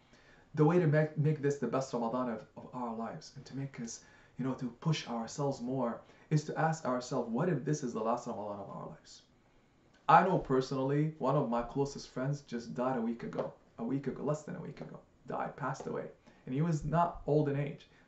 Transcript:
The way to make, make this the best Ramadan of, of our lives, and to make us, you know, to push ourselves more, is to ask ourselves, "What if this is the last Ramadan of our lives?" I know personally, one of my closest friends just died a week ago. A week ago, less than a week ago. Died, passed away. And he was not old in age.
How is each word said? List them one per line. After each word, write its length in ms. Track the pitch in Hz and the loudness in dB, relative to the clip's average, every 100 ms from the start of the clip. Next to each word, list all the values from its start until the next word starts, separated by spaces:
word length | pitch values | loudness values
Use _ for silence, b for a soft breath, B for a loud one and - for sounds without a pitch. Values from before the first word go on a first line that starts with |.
| b b b b b 139 | b b b b b 4
The 80 | |
way 160 | 151 175 | 6 6
to 80 | 156 | 6
make, 300 | 151 151 - | 6 4 2
make 240 | 147 147 | 2 4
this 160 | 139 - | 2 0
the 100 | 117 | 0
best 260 | 131 - | -2 -2
Ramadan 360 | 120 117 127 123 | -2 0 0 -2
of, 100 | 110 - - | -4 -8 -18
of 140 | - | -12
our 220 | 123 117 110 | -8 -6 -4
lives, 380 | 113 156 - - | -6 -8 -14 -18
and 100 | - | -12
to 100 | 131 | -8
make 240 | 135 - | -8 -8
us, 240 | - - B B B - | -10 -10 B B B -6
you 60 | 127 | -4
know, 80 | 127 | -2
to 120 | 120 - | -6 -2
push 280 | 160 151 - | 0 0 -2
ourselves 540 | 117 113 - 139 135 | -6 -6 -2 -2 -2
more, 400 | 120 131 117 113 B B B | -2 -2 -2 -4 B B B
is 160 | 151 - | 0 0
to 120 | - | 0
ask 280 | 160 156 - | 0 2 0
ourselves, 440 | 123 - 131 113 | -2 0 -2 0
"What 180 | 117 180 | 0 2
if 160 | 143 | 0
this 200 | 143 151 | 0 0
is 100 | 123 | -2
the 60 | 107 | -2
last 280 | 110 120 120 | 0 -2 -2
Ramadan 340 | 101 104 101 | -6 -6 -8
of 80 | - | -10
our 180 | - - | -10 -12
lives?" 340 | - - - - _ _ _ _ _ _ _ - | -14 -20 -20 -20 _ _ _ _ _ _ _ 8
I 140 | 170 | 8
know 160 | 190 165 | 8 2
personally, 720 | - 131 127 131 135 147 156 - | 4 2 2 0 2 2 2 0
one 160 | 127 147 | 2 2
of 140 | 117 | 2
my 120 | 117 | 0
closest 480 | 120 139 139 - - | -2 0 -2 -2 -10
friends 320 | 127 139 143 | -4 -2 -4
just 320 | - 117 113 | -4 -8 -6
died 240 | 113 127 120 | -2 0 0
a 40 | |
week 220 | 113 117 | -2 -4
ago. 300 | 113 - - - _ - | -6 -4 -6 -8 _ -8
A 60 | |
week 240 | 120 139 135 | -2 -2 -2
ago, 160 | - | -4
less 200 | 139 147 | -2 -2
than 120 | - 180 | -4 -10
a 60 | |
week 200 | - - | -10 -12
ago. 180 | - - - _ - | -14 -14 -20 _ -8
Died, 280 | - - - | -6 -6 -4
passed 280 | 135 143 - | -4 -4 -4
away. 200 | - - - B B - | -6 -6 -12 B B -6
And 100 | 131 | 0
he 60 | |
was 220 | 170 151 | 2 2
not 380 | 147 165 165 - - | 2 2 2 0 2
old 220 | 151 139 | 4 4
in 100 | 139 | 0
age. 300 | 147 - - b | -2 -6 -14 b